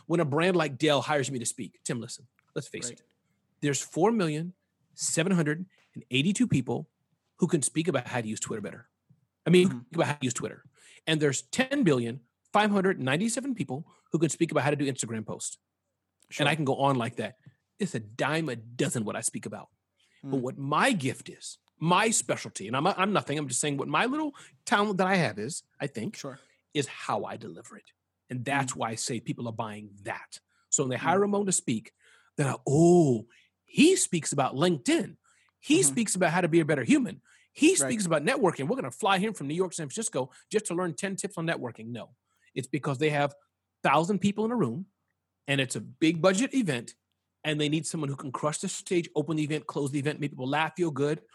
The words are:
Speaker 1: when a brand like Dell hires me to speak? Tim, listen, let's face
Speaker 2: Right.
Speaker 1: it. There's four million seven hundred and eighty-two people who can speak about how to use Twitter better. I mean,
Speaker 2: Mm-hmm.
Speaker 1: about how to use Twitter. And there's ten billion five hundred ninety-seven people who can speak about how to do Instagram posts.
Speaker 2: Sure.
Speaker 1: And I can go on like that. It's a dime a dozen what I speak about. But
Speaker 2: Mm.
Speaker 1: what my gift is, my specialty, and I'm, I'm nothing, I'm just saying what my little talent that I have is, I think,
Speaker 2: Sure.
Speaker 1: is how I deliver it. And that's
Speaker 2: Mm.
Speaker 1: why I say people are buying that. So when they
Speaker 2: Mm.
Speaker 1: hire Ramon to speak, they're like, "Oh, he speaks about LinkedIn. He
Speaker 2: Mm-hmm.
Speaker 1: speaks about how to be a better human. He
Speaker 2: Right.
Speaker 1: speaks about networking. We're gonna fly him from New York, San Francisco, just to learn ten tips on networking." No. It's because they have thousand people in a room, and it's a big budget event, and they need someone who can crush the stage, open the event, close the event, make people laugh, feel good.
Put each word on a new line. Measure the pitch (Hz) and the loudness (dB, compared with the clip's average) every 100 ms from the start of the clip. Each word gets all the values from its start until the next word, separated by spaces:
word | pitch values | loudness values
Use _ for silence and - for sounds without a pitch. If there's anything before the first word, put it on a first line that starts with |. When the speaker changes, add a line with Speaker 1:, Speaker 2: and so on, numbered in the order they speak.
| - | -2
Speaker 1:
when | 170 | 0
a | 156 | 2
brand | 147 180 180 | 2 2 2
like | 156 131 | 0 0
Dell | 151 139 | 2 2
hires | 120 151 131 | 2 0 0
me | 131 | -4
to | 117 | -6
speak? | - 98 _ | -6 -10 _
Tim, | - 127 | -6 -6
listen, | 110 - - _ _ | -6 -14 -18 _ _
let's | - - | -10 -10
face | - 120 | -10 -10
Speaker 2:
Right. | 117 | -12
Speaker 1:
it. | _ _ _ _ _ - | _ _ _ _ _ -4
There's | 147 135 | -2 -2
four | - 151 196 | -4 0 2
million | 233 165 151 175 - _ _ _ | 2 0 -2 -6 -12 _ _ _
seven | - - - 170 | -8 -4 0 2
hundred | 180 151 160 185 _ _ 143 | 2 2 -2 -6 _ _ -20
and | - | -4
eighty-two | 131 160 196 247 | 0 2 2 2
people | 139 123 127 156 _ _ _ _ - | 2 0 -4 -6 _ _ _ _ -2
who | 175 | 0
can | 165 | 2
speak | - 156 165 | 0 -2 -2
about | 135 120 | -2 -2
how | 127 | -4
to | 110 | -4
use | 107 | -6
Twitter | - 113 | -6 -8
better. | 98 - - _ _ _ _ _ 160 | -8 -12 -20 _ _ _ _ _ 6
I | |
mean, | 180 185 | 6 6
Speaker 2:
Mm-hmm. | 123 - 165 | 2 -6 -2
Speaker 1:
about | 120 | 0
how | |
to | 147 | 0
use | 127 - | -2 -4
Twitter. | - - - _ - - - | -6 -10 -20 _ -20 -10 -2
And | 156 | 2
there's | 147 135 | 2 0
ten | - - 262 285 | -6 -2 0 2
billion | 202 131 117 131 _ _ _ | 4 4 0 -6 _ _ _
five | 208 208 | 2 4
hundred | 202 185 180 | 4 2 0
ninety-seven | 131 147 226 247 269 240 | 0 0 0 -2 -4 -4
people | 135 131 - _ _ | -4 -6 -10 _ _
who | 165 | 0
can | 156 | 0
speak | - 170 | 0 0
about | 147 | 2
how | 135 | 0
to | 147 | 0
do | 139 | -2
Instagram | 127 117 113 113 | -4 -6 -6 -8
posts. | 98 - - _ _ _ _ _ _ - | -10 -10 -12 _ _ _ _ _ _ -12
Speaker 2:
Sure. | - | -2
Speaker 1:
And | 147 | 0
I | 156 | 2
can | 135 | 0
go | 120 | 2
on | 139 131 | 2 2
like | 113 - | 0 -4
that. | 110 - - _ _ - | -8 -8 -20 _ _ -6
It's | 196 123 | -6 -6
a | |
dime | 107 117 139 156 160 | -8 -4 -2 0 -2
a | 120 | -6
dozen | 113 120 143 127 101 | -10 -4 -2 -2 -4
what | 101 | -4
I | |
speak | - 117 107 | -4 -6 -10
about. | 104 - _ _ _ _ _ | -12 -16 _ _ _ _ _
But | 139 135 | -4 -4
Speaker 2:
Mm. | |
Speaker 1:
what | 123 139 | -4 -6
my | 139 151 240 | -2 2 2
gift | 214 131 - - | 2 -2 -6 -12
is, | - - - _ - | -16 -18 -18 _ -4
my | 156 180 226 | 2 4 4
specialty, | 214 - 123 113 - 98 | 0 0 -4 -6 -10 -4
and | 131 | 0
I'm, | 170 | 0
I'm | 175 196 | 2 2
nothing, | 175 - 147 | 0 0 -4
I'm | 143 | -2
just | 127 | -2
saying | 151 139 | -2 -2
what | 139 | 0
my | 151 226 | 0 0
little | 302 302 - - _ - | -2 -4 -8 -20 _ 0
talent | 202 214 190 | 2 2 2
that | 185 | 2
I | 190 | 2
have | 131 104 | 2 -2
is, | 113 - _ - | -8 -8 _ -10
I | 143 | -8
think, | - 110 - | -6 -8 -8
Speaker 2:
Sure. | 143 123 _ _ _ 151 | -12 -14 _ _ _ -4
Speaker 1:
is | 131 | -4
how | - - 113 98 | -6 -4 -4 -4
I | 107 | -10
deliver | 107 82 - - | -12 -14 -18 -20
it. | _ _ _ _ - | _ _ _ _ -10
And | 127 120 | -8 -2
that's | 139 131 | -2 -2
Speaker 2:
Mm. | - | -4
Speaker 1:
why | 117 | -4
I | 110 | -4
say | - 117 | -4 -6
people | - 135 120 | -6 -6 -6
are | |
buying | 110 110 104 104 101 | -8 -8 -10 -16 -14
that. | 104 98 - - _ _ - | -10 -10 -12 -20 _ _ 2
So | - | 2
when | 131 | 2
they | 127 | 0
Speaker 2:
Mm. | 160 | 2
Speaker 1:
hire | 185 | 2
Ramon | 202 202 202 | 4 2 0
to | |
speak, | - - 113 - _ _ _ _ - | -2 0 -4 -6 _ _ _ _ -2
they're | 139 | -2
like, | 123 - | -2 2
"Oh, | 143 170 180 151 113 110 _ _ _ _ | 6 8 8 6 2 -2 _ _ _ _
he | - 302 381 | 6 6 6
speaks | - 170 - | 2 -2 -2
about | 139 131 131 | 0 0 2
LinkedIn. | 180 160 - 330 208 - _ _ _ _ | 2 2 0 0 0 -10 _ _ _ _
He | - 320 | 2 4
Speaker 2:
Mm-hmm. | 311 | 4
Speaker 1:
speaks | 262 220 185 | 2 0 2
about | 175 | 2
how | 175 | 2
to | 170 | 4
be | 170 | 4
a | 156 | 4
better | 147 123 | 0 4
human. | 285 240 - _ _ _ | 2 2 -6 _ _ _
He | - 311 | 2 4
Speaker 2:
Right. | 392 | 4
Speaker 1:
speaks | 269 233 180 | 2 0 0
about | 156 | 0
networking. | 151 277 190 139 135 | 2 2 0 0 -4
We're | 262 | -4
gonna | 131 | -6
fly | - 208 190 | -2 0 2
him | 214 | 0
from | 196 139 | -4 -6
New | 165 | -4
York, | 185 | -4
San | - 147 | -4 -8
Francisco, | 208 220 143 131 - - | -6 -6 -4 -6 -10 -4
just | 214 214 | -4 -2
to | |
learn | 175 180 | -4 -4
ten | 151 196 196 | -4 -6 -6
tips | 190 180 | -8 -6
on | 165 | -4
networking." | 151 123 113 113 | -4 -6 -10 -12
No. | 131 - _ _ _ _ - | -10 -12 _ _ _ _ -10
It's | 127 | -6
because | 151 147 127 | -4 -4 0
they | 151 | 0
have | 147 143 - _ _ _ _ | 2 -2 -4 _ _ _ _
thousand | 135 143 170 202 | 2 4 4 2
people | 202 202 | 0 0
in | 220 | -2
a | 240 | 0
room, | 127 113 190 _ _ _ _ _ - | 0 -2 -10 _ _ _ _ _ -4
and | 139 | 0
it's | 127 120 | 0 -4
a | |
big | 107 120 156 170 | -8 0 2 4
budget | 175 196 269 | 4 4 0
event, | 269 196 120 - - _ _ _ _ 156 | 0 0 -2 -6 -18 _ _ _ _ -4
and | 151 | 0
they | 151 | 0
need | 160 151 | 0 -2
someone | 170 143 | -4 -4
who | 135 | -4
can | 143 | -8
crush | - 151 151 | -4 -4 -2
the | 190 | -6
stage, | - - 175 165 151 | -8 -2 -2 0 -4
open | 147 156 | -2 0
the | |
event, | 147 151 - | 0 -2 -4
close | 170 143 | -4 -2
the | 143 | -2
event, | 139 147 | -2 -2
make | 165 | -6
people | 156 131 | -4 -2
laugh, | 147 156 - | 0 0 0
feel | 170 | -2
good. | 135 147 156 _ | 0 -2 -2 _